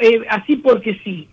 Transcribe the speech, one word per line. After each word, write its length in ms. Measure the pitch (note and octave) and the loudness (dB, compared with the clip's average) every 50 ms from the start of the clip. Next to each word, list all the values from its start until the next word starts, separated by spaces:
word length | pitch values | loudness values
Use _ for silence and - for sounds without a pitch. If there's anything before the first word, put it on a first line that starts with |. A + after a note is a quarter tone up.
eh, 200 | A#3 A3+ A#3 A3+ - | 2 4 4 2 -2
así 300 | - G#3+ G3+ - - D4 | -4 -6 -6 -2 -2 -4
porque 420 | - - C4 A#3+ F#3+ - A3 G3 - - | 0 2 2 2 2 0 -8 -8 -8 -10
sí. 260 | G#3 F3+ D#3+ D3+ _ | -12 -12 -12 -14 _